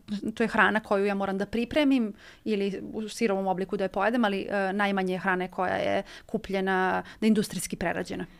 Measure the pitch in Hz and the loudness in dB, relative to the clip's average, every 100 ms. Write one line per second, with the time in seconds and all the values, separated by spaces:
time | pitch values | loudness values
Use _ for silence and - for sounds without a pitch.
0 | - 202 214 214 220 220 196 208 - 196 | -8 -6 -4 -2 0 4 4 2 0 2
1 | 202 196 196 190 202 226 233 311 285 269 | 2 0 -2 -2 -2 -4 -2 2 4 4
2 | 220 - - - 220 208 202 190 - - | 2 -4 -18 -10 -4 -2 -2 -4 -8 -8
3 | 214 - 226 196 190 180 190 208 190 202 | -8 -2 0 2 0 -2 -2 -2 -2 0
4 | 202 247 214 196 - 202 190 202 202 196 | 0 2 2 0 -2 -2 0 0 0 2
5 | 185 185 196 180 185 - 185 190 196 196 | 0 0 0 0 0 -2 0 0 0 0
6 | - - - 202 - 190 190 185 185 185 | -2 -12 -6 -6 -2 -2 2 2 2 0
7 | - - 220 214 - 190 - - 175 180 | -4 0 4 4 2 -4 -6 -4 -2 -2
8 | 180 185 175 | -4 -6 -8